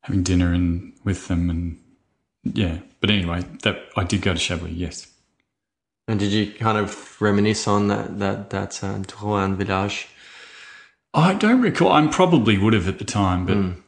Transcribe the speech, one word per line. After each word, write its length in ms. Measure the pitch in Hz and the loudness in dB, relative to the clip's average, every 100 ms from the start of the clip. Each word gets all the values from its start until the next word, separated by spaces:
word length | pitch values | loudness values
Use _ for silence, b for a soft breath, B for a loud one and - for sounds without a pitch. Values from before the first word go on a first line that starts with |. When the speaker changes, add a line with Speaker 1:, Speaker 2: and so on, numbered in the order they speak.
Speaker 1:
having 220 | - 95 | -2 -2
dinner 280 | 90 90 90 | 0 2 2
and 380 | 87 87 85 - - | 2 0 -2 -6 -10
with 240 | 101 92 - | -6 -6 -2
them, 220 | 85 85 | -2 0
and 280 | 85 85 82 _ _ _ _ _ _ | -2 -6 -10 _ _ _ _ _ _
yeah. 360 | - - 92 82 - _ | -6 -2 -2 -4 -12 _
But 100 | 101 | 0
anyway, 320 | 104 87 85 90 82 | 2 0 -4 -6 -2
that, 140 | 113 95 - - | -2 -2 -6 -4
I 80 | |
did 180 | 90 101 | -2 0
go 100 | 98 | 0
to 60 | 85 | -2
Chablis, 320 | - 87 82 | -2 -4 -6
yes. 340 | 82 85 - - _ _ _ _ _ _ _ _ _ - | -8 -8 -10 -20 _ _ _ _ _ _ _ _ _ -6
Speaker 2:
And 120 | 107 | -2
did 120 | 101 | 0
you 200 | 104 104 | 0 -2
kind 240 | - 113 107 | -2 0 0
of 440 | 98 - - - | -2 -6 -18 -2
reminisce 460 | 107 101 104 104 - | 2 4 2 0 2
on 200 | 101 104 | 2 2
that, 300 | 104 - 98 | 0 -4 -4
that, 300 | 98 101 104 | -4 -4 -6
that, 340 | 98 98 - | -8 -8 -8
uh, 140 | 98 104 | -8 -8
Drouhin 560 | 92 - 101 104 95 95 | -10 -8 -2 0 0 -2
village? 520 | 98 95 101 - - B B B B B B B B B _ | -2 0 -2 -4 -12 B B B B B B B B B _
Speaker 1:
I 200 | - 165 | 2 2
don't 280 | 196 214 254 | 4 2 4
recall. 300 | 233 - 180 | 2 2 4
I 140 | 175 151 | 4 4
probably 500 | - 185 165 107 101 | 4 4 6 4 4
would 160 | 104 | 4
have 140 | 110 87 | 2 0
at 120 | 95 | -4
the 60 | 101 | -4
time, 400 | 104 98 90 92 | 0 0 0 0
but 120 | 104 | 0
Speaker 2:
Mm. 180 | 95 90 | 0 -6